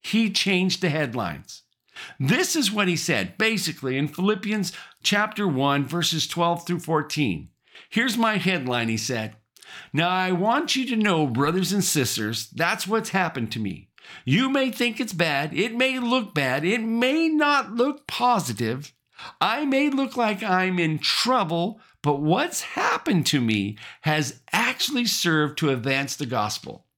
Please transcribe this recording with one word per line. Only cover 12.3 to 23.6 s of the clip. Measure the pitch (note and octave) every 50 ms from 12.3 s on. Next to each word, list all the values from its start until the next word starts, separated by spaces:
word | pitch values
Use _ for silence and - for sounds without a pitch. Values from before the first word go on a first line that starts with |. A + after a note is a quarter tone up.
| A#2 - - -
that's | - A#2+ E3 E3+ G#3+ G#3 -
what's | F#3 A3 A3 - -
happened | - F#3+ F3+ D#3+ - C3+ A#2 G#2+
to | - A#2+
me. | G#2+ G2 F2+ - - _ _ _ - - - - -
You | B2+ C3+ G3+ C4 C4+
may | C4+ C#4 C4+ C4
think | - - A#3 A#3+ A3 A3+
it's | B3 A3
bad. | F#3+ D#3+ E3 D#3+ C#3+ C#3 D3 D#3 -
It | C#3+ G3+ A#3 A3+
may | A#3+ B3+ C4 C4 C4
look | B3 A#3 B3 C4 A3 F#3+ -
bad. | D3+ C#3 B2+ B2+ C#3+ D3+
It | F3 A3 B3
may | A3 A3+ A3+ A#3 A#3+ B3+ C#4+ D#4+ E4 D#4+
not | D#4 D4+ D4 D4 D4 C#4 A#3 F#3+ G#3+
look | A#3 B3 C#4+ C#4+ - _
positive. | - - - - B3 B3 G3+ C#3+ B2+ A2+ G2+ A#2+ A2 A#2+ C3 D3 - _ _ _ _ _ - - - - _
I | E3 G3 A3+ C#4 D4+
may | C#4 C4+ C4+ D4 D4
look | C#4 C4+ C#4 C4+ -
like | B3 A#3 G#3+ G#3+ F#3
I'm | A3 G#3 F#3 F#3 F#3 F#3 F3+ F3
in | E3+ D#3+ D#3 D3
trouble, | - - - - - A#3 C4 B3 G3 D#3 E3+ E3+ E3+ G#3+ G#3+ - - _ _ _
but | - D3 C#3+ C#3
what's | D3+ D3+ E3+ A#3+ D4+ F4 - -
happened | - - - F#4 - - - - - D#4+ A3 E3+ C3
to | - - C#3
me | A#2+ A2+ A2 G#2